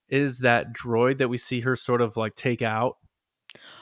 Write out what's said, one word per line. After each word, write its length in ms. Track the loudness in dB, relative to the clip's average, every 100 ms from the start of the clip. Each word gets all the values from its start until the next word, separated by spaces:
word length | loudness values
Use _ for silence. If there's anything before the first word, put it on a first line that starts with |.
| _
is 320 | -2 -2 0
that 320 | 2 2 0
droid 460 | -8 -2 2 4 2
that 100 | 0
we 100 | -2
see 220 | -4 -4
her 120 | -2 -2
sort 240 | 0 0
of, 140 | 0 0
like, 180 | -4 -2
take 260 | -2 0
out. 340 | 0 0 -2 -4 _ _ _ _ -20 -20 -20 -20